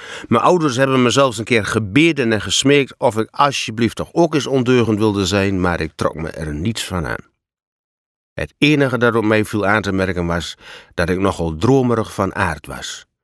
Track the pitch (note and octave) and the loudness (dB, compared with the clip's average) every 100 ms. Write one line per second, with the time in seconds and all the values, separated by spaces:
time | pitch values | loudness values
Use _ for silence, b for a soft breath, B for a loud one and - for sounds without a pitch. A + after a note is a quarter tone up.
0 | B B B A#2 C#3+ F3+ D3+ A#2+ C3+ C3 | B B B 2 4 2 2 0 2 2
1 | A#2+ B2 C3+ A2 G#2 A2+ G2 A2 G2+ B2+ | 2 2 0 0 0 0 0 -2 0 2
2 | E3 C#3+ A2+ G#2+ F#2+ - C3+ C#3+ C3 - | 2 2 0 -2 -2 0 2 2 0 -2
3 | B2+ A2 A2 - C#3+ - - A2 A2+ - | -2 0 -2 0 0 0 -6 0 0 -2
4 | D#2+ E3 E3 D#3 B2 C3+ B2 B2 A2+ G#2 | -4 0 2 2 0 0 4 4 4 2
5 | A2 G2+ F2+ G2+ G2 F#2+ F2+ E2 E2 - | 2 2 0 0 0 0 0 -2 -4 -2
6 | - D#2 D#2 - D#2 D2 G#2 A2 - F2+ | -4 -4 -10 -8 -8 -4 -4 -4 -6 -6
7 | B1+ A1 - _ _ _ _ _ _ _ | -6 -8 -12 _ _ _ _ _ _ _
8 | _ _ _ - D#2+ - D3 C#3+ C3+ B2 | _ _ _ -10 -8 0 2 4 2 2
9 | A#2+ A2+ G#2+ A2 G2+ G#2+ G2 G#2+ G2 F#2+ | 2 2 2 2 0 -2 0 0 0 -2
10 | F#2+ F2 E2+ E2+ D#2+ - B B B - | -2 -2 -2 -4 -6 -12 B B B -4
11 | E2+ F2+ G2 - E2 D#2 A2+ C3+ B2 A2 | -2 0 0 -2 -4 -2 2 4 2 0
12 | G#2 - F#2+ - F2+ D2+ C2+ C2+ - - | -2 -4 -4 -2 -4 -4 -12 -14 -14 -16
13 | - _ | -18 _